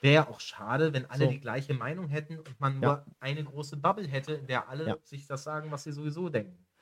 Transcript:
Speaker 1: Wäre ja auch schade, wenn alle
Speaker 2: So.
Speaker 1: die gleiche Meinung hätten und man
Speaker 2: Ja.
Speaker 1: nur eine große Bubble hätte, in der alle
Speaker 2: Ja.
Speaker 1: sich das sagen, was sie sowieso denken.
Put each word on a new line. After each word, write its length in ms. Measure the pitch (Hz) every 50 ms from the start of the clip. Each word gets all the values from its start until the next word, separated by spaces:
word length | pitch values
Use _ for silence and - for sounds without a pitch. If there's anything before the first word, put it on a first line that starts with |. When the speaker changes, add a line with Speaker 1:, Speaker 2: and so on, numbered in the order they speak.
Speaker 1:
Wäre 140 | - 135 143
ja 140 | 156 151 -
auch 120 | - -
schade, 520 | - - - - 104 104 120 139 160 160 139
wenn 140 | 131 127
alle 180 | - 135 135 147
Speaker 2:
So. 60 | 131
Speaker 1:
die 100 | 120 -
gleiche 320 | - 120 113 135 135 - 143
Meinung 360 | 127 117 127 156 180 185 151
hätten 300 | 143 151 151 151 165 160
und 220 | 156 - 131 -
man 180 | 139 135 135 135 131
Speaker 2:
Ja. 60 | 139
Speaker 1:
nur 180 | 143 143 143 - - _
eine 220 | - 135 143 156 151
große 360 | 139 135 143 147 143 156 147
Bubble 280 | 139 175 196 202 202
hätte, 280 | 147 135 135 135 - 151
in 120 | 147 139
der 220 | 127 127 123 - -
alle 180 | 131 143 160 156
Speaker 2:
Ja. 80 | - - -
Speaker 1:
sich 240 | _ - 139 139
das 180 | - 139 135 -
sagen, 260 | 156 151 151 151 156
was 140 | - - -
sie 80 | 160 147
sowieso 360 | 139 151 151 147 165 185 175
denken. 380 | 147 117 104 95 - - _ _ _ _